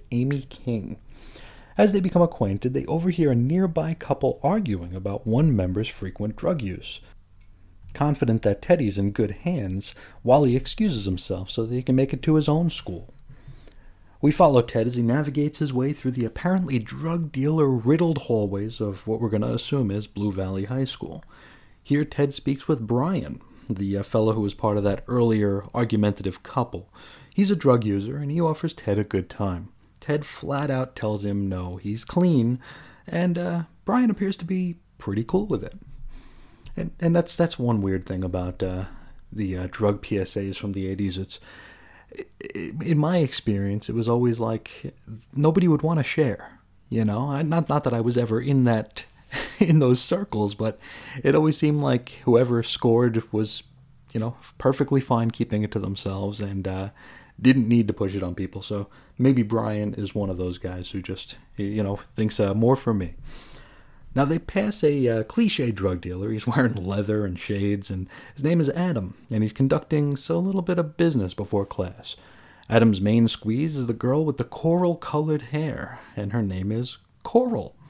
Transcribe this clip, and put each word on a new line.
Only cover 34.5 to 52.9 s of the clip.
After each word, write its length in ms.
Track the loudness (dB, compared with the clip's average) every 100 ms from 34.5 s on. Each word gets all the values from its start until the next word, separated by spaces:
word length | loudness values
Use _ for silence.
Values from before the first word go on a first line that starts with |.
| -2 -2 -6 _ -12
pretty 280 | -4 -4
cool 220 | 0 0 0
with 160 | -4
it. 120 | -4 -14 -18 -14 -14 -14 -18 -20 -20 -20 -12 -8
And, 160 | -8 -2
and 160 | 2
that's, 220 | 2 2 0
that's 220 | -2 0
one 240 | 0 2
weird 240 | 0 -2 -2
thing 180 | -4
about, 380 | -2 -2 -4 -4
uh, 220 | -4 -4 -8 -12 -18 -20 -12
the, 280 | -6 -4 -4
uh, 100 | -6
drug 300 | 0 0 0
P 180 | -2 -2
S 180 | -2 -4
As 200 | -6 -6
from 160 | -6
the 140 | -4 -4
eighties. 300 | -2 -4 -4
It's, 220 | -8 -12 -20 -20 -20 -20 -20 -20 -20 -18
i-, 60 | -16 -16 -12
i-, 180 | -10 -8 -6
in 140 | 0 2
my 200 | 2 2
experience, 680 | 0 -2 -2 -2 -2 -4 -4
it 60 |
was 140 | -2 0
always 320 | 2 2 0
like 520 | -2 -4 -8 -14 -16 -16 -18 -18 -10
nobody 340 | 0 2 4 4
would 140 | 4
wanna 200 | 2 0
share, 560 | 0 0 0 -2 -10 -20 _ _ -4
you 160 | 0
know? 260 | 0 0 -2
I, 120 | -2
not, 260 | 0 0 0
not 160 | 0
that 100 | 0
I 60 | 0
was 180 | 2 2
ever 220 | 2 0
in 240 | 2 4
that, 400 | 6 4 0 -10 -18 -20 -12
<laughs> 260 | -8 -4 2
in 200 | 6 8
those 240 | 6 4
circles, 520 | 2 -2 -2 -2 -2
but 240 | -2 -4 -4 -12 -18 -14 -2
it 120 | 2
always 220 | 4 4 2
seemed 240 | 2 2
like 280 | 2 0 -2 -4
whoever 380 | 4 6 6 2
scored 600 | 0 0 4